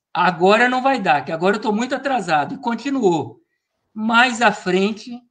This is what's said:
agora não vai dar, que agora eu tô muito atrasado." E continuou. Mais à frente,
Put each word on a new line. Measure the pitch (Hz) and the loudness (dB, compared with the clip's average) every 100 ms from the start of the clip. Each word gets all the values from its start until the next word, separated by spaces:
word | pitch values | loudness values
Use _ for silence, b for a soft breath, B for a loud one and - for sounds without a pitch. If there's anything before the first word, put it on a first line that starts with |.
| _ | _
agora | - 180 165 185 220 247 | -2 0 2 4 6 4
não | 254 | 2
vai | 262 262 | 0 0
dar, | 185 147 | 2 0
que | - | 0
agora | 160 185 220 | -2 0 0
eu | |
tô | - | -2
muito | 208 247 | -2 -4
atrasado." | 262 277 254 175 156 143 | -4 -4 -4 0 -2 -2
E | - | -6
continuou. | 233 233 277 269 202 165 117 - _ _ _ _ _ | -6 -6 -4 0 0 0 -4 -12 _ _ _ _ _
Mais | 214 220 233 254 226 | -8 0 2 2 2
à | 226 | 0
frente, | 202 190 185 196 220 - 240 - | 0 0 0 0 -2 -12 -18 -18